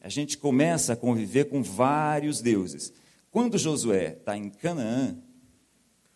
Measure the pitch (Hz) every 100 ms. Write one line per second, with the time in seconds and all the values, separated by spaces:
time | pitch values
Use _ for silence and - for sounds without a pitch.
0 | 98 117 147 - 143 127 165 165 - 113
1 | 120 113 101 123 143 143 98 95 131 147
2 | 151 151 151 131 117 104 90 73 - -
3 | _ _ _ 220 240 190 151 143 113 95
4 | 80 - - 104 101 - 165 170 110 123
5 | 123 - - _ _ _ _ _ _ _
6 | _